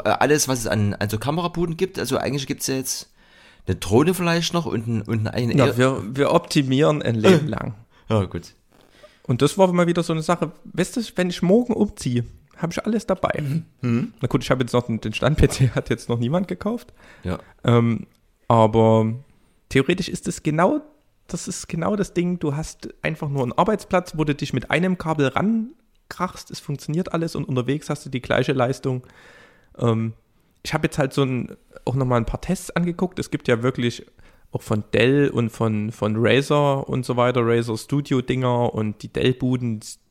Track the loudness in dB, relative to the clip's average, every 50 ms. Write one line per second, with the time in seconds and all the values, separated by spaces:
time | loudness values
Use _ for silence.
0 | 0 0 2 2 2 2 2 2 0 0 -2 -2 -2 -2 0 0 2 0 0 -2
1 | -4 -4 -4 -4 -4 -2 -2 -2 -2 -4 -2 -2 -4 -4 -2 -2 -4 -4 -2 -4
2 | -4 -2 -2 -2 -2 -2 -4 -4 -4 -6 -8 -6 -4 -4 -4 -4 -4 -4 -6 -8
3 | -10 -14 _ _ _ _ _ -20 -20 -20 -20 -10 -6 -6 -6 -4 -2 2 4 4
4 | 4 4 2 0 0 0 0 0 0 -2 -2 -2 -2 -2 -4 -4 -4 -2 -4 -4
5 | -2 -2 -2 -2 -2 -2 -2 -2 0 2 4 4 4 4 4 4 2 2 2 0
6 | -6 -6 -2 0 2 4 4 2 2 0 0 0 2 2 2 2 4 4 2 2
7 | 0 -2 0 4 6 6 6 6 4 0 -4 -4 -6 -6 -8 -12 -16 _ _ _
8 | _ 0 2 2 2 0 -2 -8 -10 -12 -18 _ _ _ _ _ _ _ _ _
9 | -20 -20 _ _ _ -2 2 4 4 4 4 4 4 4 6 4 4 2 2 0
10 | -2 -2 -2 -2 -2 -2 -2 -2 -2 -4 -6 -10 -20 -8 -6 -4 -4 -4 -4 -6
11 | -6 -4 -4 -2 -2 -2 -2 0 2 4 4 4 4 2 0 0 0 0 -2 -4
12 | -4 -2 -2 -2 -2 -4 -8 -20 _ _ _ -8 -8 -6 -6 -4 -2 -2 -2 -2
13 | 0 -2 -2 0 -2 -2 -2 -2 -4 -2 -2 -4 -4 -8 _ _ -2 0 0 0
14 | 0 -2 -4 -4 -2 0 0 0 0 0 0 0 0 0 0 0 0 0 -2 -4
15 | -4 -6 -4 0 0 2 4 4 4 4 4 4 2 2 2 0 -2 -2 -4 -4
16 | -4 -2 -2 -2 0 0 0 -2 -2 -4 -6 -6 -4 -4 -4 -6 -8 -14 -20 -20
17 | -20 -20 -18 -10 -6 -6 -6 -6 -8 -14 -18 _ 0 4 4 4 4 4 0 -2
18 | -6 -10 _ _ _ _ _ _ _ 2 4 6 6 6 6 6 6 6 6 4
19 | 4 2 -2 -6 -10 _ _ _ _ _ _ _ _ 0 2 2 2 2 0 -2
20 | -2 -4 -8 -8 -6 -8 -8 -6 -4 -2 2 2 4 2 2 0 -4 -8 _ _
21 | _ _ _ _ _ -10 -10 -8 -8 -8 -10 -10 -10 -8 -6 -4 -2 0 0 0
22 | -2 -2 -2 -2 0 0 -2 -2 -2 -2 -2 -4 -6 -8 -12 -14 -16 -18 -12 _
23 | -6 -6 -4 -4 -6 -4 -2 -2 -2 0 2 2 2 2 0 -2 -2 -2 -2 -2
24 | -2 -2 -4 -2 0 0 0 -2 -2 -4 -2 -4 -2 0 0 0 2 0 0 -2
25 | -2 -2 0 0 0 0 2 0 0 2 2 0 -2 -4 -10 _ _ _ _ _
26 | _ -16 -8 -6 -6 -6 -6 -10 -18 -16 -16 -12 -10 -8 -8 -8 -6 -4 -4 -4
27 | -2 -2 -2 -2 -2 -2 -4 -4 -4 -2 -2 -2 0 0 -2 -2 -4 -6 -8 -8
28 | -8 -8 -8 -6 -2 0 0 2 2 2 2 2 0 0 0 -2 -4 -4 -4 -4
29 | -6 -12 -20 -20 -20 -20 -20 -20 -20 -20 _ _ _ _ _ -2 0 2 2 2
30 | 0 -4 -6 -10 _ _ _ _ _ _ _ _ -8 -6 -4 -2 -2 -2 0 0
31 | -2 0 0 0 0 0 0 -2 -4 -6 -10 -16 _ _ -20 -12 -6 -4 -2 -2
32 | 0 2 2 0 0 0 -4 -4 -4 -4 -4 -4 -6 -6 -4 -2 -2 -2 -2 -2
33 | -4 -4 -4 -6 -6 -6 -6 -4 0 0 0 2 2 0 0 0 0 -2 -2 -4
34 | -10 -18 _ -20 -20 -20 -20 _ -12 _ -10 -8 -4 -2 -2 -2 -2 0 2 4
35 | 4 4 4 4 2 2 2 0 -2 -2 -2 -2 -2 0 0 -2 -2 -4 -4 -2
36 | -2 0 0 2 2 4 4 4 2 2 2 2 2 2 0 0 -2 -4 -4 -4
37 | -4 -2 0 2 2 2 2 2 2 2 2 2 2 0 -4 -6 -4 -2 -2 -2
38 | 0 0 0 0 0 0 -2 0 0 0 2 2 0 0 0 -2 -4 -4 -6 -8
39 | -10 -8 -4 0 2 2 2 0 0 -2 -2 -2 -2 -4 -4 -6 -8 -14 -18 -20
40 | _ _